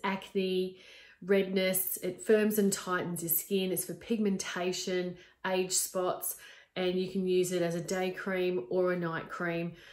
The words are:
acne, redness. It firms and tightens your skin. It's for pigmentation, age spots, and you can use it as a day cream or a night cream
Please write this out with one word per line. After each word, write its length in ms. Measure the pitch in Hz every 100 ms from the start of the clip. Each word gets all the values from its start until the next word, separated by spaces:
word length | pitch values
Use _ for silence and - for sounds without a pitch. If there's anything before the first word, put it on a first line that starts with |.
acne, 720 | 202 190 - 196 190 185 185 185 - - - -
redness. 720 | 180 196 190 190 185 185 - -
It 180 | 185 180
firms 380 | - 214 214 208
and 140 | 196
tightens 500 | 196 - 180 175 175
your 60 | 170
skin. 420 | - - 196 185
It's 140 | 175 -
for 80 |
pigmentation, 1200 | 175 - 233 208 190 - 185 180 180 - 180 180 175 - _ 190
age 220 | 185 185
spots, 640 | - - 190 180 - - - - - - -
and 240 | 185 185
you 100 | 185
can 160 | 196 185
use 280 | 185 180
it 80 | 180
as 140 | 170 170
a 40 |
day 300 | 160 185 185
cream 540 | 185 - 185 180 180 180
or 220 | 185 180
a 80 | 180
night 300 | 170 160 -
cream 420 | - 175 170 170 160 -